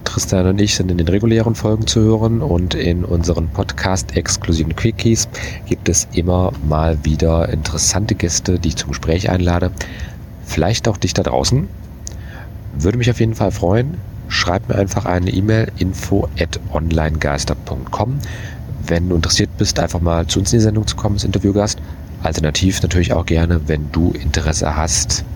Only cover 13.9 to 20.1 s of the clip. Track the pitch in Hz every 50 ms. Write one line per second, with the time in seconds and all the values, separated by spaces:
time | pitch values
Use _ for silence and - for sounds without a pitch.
13.9 | 170 175 - - - - - - - - - - 87 95 - - - 98 98 95
14.9 | - 104 98 - 87 90 90 92 - 95 98 104 110 110 113 107 - - - 92
15.9 | 92 - - - 98 101 92 82 - - 87 82 - - - - - 78 78 82
16.9 | 82 80 78 78 76 78 - 73 71 71 - - 73 - - - - 64 64 -
17.9 | - - 104 117 131 143 - - - - - - - - - - - - - -
18.9 | 85 85 87 90 90 85 80 - - - 82 78 - - 110 - - - 85 85
19.9 | - 87 82 85